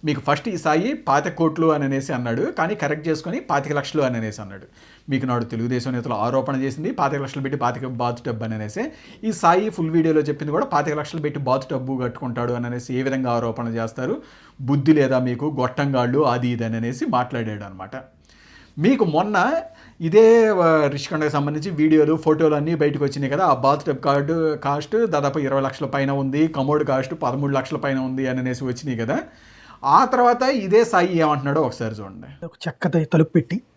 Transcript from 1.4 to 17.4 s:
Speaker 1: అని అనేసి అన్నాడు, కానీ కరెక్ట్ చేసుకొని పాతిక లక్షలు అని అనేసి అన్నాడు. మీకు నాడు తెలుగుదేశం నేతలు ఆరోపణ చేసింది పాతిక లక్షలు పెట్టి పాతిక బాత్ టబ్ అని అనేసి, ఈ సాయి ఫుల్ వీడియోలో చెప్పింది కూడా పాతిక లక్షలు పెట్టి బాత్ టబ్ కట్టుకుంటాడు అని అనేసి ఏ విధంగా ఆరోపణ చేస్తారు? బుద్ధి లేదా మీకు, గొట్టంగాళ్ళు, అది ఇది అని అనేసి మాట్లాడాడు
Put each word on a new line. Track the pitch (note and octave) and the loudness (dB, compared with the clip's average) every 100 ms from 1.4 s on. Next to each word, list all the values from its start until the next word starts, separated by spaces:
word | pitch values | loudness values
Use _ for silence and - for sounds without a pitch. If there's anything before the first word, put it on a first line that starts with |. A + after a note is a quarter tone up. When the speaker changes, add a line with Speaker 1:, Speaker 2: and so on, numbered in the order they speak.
| E3 D#3 D#3+ | 0 2 2
Speaker 1:
అని | D3 | 2
అనేసి | C#3 C3+ C3+ | 0 -2 -2
అన్నాడు, | C3+ A#2+ A#2 | -4 -2 -2
కానీ | A3+ - E3 | -2 -2 -2
కరెక్ట్ | G#3 D3 D3+ D#3 | -2 -4 -4 -2
చేసుకొని | D#3 F3+ A#3+ | -4 -4 -8
పాతిక | - C#3+ C#3+ | -2 -4 -2
లక్షలు | C#3+ C#3 D#3 | -4 -2 -2
అని | C3+ A#2 | 0 -2
అనేసి | A2+ G2+ | -6 -8
అన్నాడు. | G2 G2 - _ - - - | -14 -16 -20 _ -20 -20 -4
మీకు | C3 C3 | -4 0
నాడు | A#2+ | -2
తెలుగుదేశం | A#2 A2+ A#2 B2+ B2+ | -2 -4 -2 -2 -2
నేతలు | B2+ A#2+ | -6 -4
ఆరోపణ | A2 A2+ C3 C3 C3+ | -2 0 0 0 -2
చేసింది | C3+ C3+ E3+ | -2 -4 -6
పాతిక | C4 C#3+ C#3+ | -2 -2 -2
లక్షలు | C3+ C#3+ | -6 -6
పెట్టి | C3+ C3+ | -6 -2
పాతిక | B2 B2 B2+ | -2 -2 -8
బాత్ | A#2+ B2 A#2+ | -4 -4 -4
టబ్ | - A2 | -6 -6
అని | A2+ | -6
అనేసి, | A2 G#2+ G3 C#4 - - - | -6 -6 -6 -8 -8 -20 -8
ఈ | A3 | -6
సాయి | F#3+ E3+ F3+ G#3+ | 0 4 4 2
ఫుల్ | - D#3+ | -2 0
వీడియోలో | E3 D#3+ D#3 | 2 4 2
చెప్పింది | D3 C#3+ D3 | 0 -4 -2
కూడా | D#3 | -2
పాతిక | C4+ D#3 D3 | 0 -2 -2
లక్షలు | D3+ D3 E3 | -4 -6 -6
పెట్టి | D3 C#3+ | -6 -4
బాత్ | C3+ C3 C3+ | -2 -2 -2
టబ్ | C3+ B2+ C3 | -6 -4 -4
కట్టుకుంటాడు | B2 A#2+ B2 A#2 A#2+ | -4 -6 -8 -4 -4
అని | A#2+ A#2+ | -4 -4
అనేసి | A#2+ B2 | -8 -4
ఏ | B2+ | -2
విధంగా | C3 C3 B2+ | -2 -2 0
ఆరోపణ | A#2+ A#2 A2+ A#2 | 0 -2 -4 -4
చేస్తారు? | A#2 A2+ - B2+ C#4 - - - _ | -4 -4 -4 -4 -4 -8 -20 -20 _
బుద్ధి | B2+ C#3+ D3 | -2 0 4
లేదా | D3+ C3+ C3 | 4 4 2
మీకు, | B2+ B2 C#3+ C#3 | 0 -2 -4 -2
గొట్టంగాళ్ళు, | B2 - C#3 C3 A#2+ C3 D3 | -4 0 0 0 2 2 2
అది | B2 B2 | 2 0
ఇది | A#2+ | -2
అని | A2+ A2+ | -4 -4
అనేసి | A#2 C3+ D#4 | -4 -4 -2
మాట్లాడాడు | C3 B2 B2 | -2 -2 -4